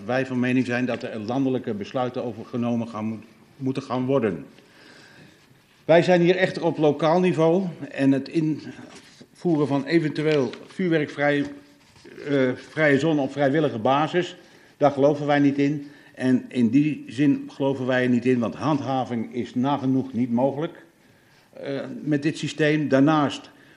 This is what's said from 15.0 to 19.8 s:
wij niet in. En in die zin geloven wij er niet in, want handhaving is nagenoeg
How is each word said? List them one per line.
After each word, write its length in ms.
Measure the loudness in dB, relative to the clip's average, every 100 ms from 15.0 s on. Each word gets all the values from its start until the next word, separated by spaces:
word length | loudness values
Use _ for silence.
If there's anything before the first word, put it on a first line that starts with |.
| 2 2 2
wij 120 | 4
niet 200 | 4 2
in. 320 | 0 -2 -8 -20 -20
En 300 | -4 0 0 0
in 200 | 0 2
die 360 | 4 2 -2 -8
zin 420 | 0 2 2 -2
geloven 340 | -4 -2 -2 0
wij 160 | 0
er 60 | 2
niet 180 | 2 2
in, 120 | 0
want 160 | 0
handhaving 800 | -2 -2 -2 -2 -4 -2 -6 -6
is 200 | -8 -6
nagenoeg 580 | -2 -2 0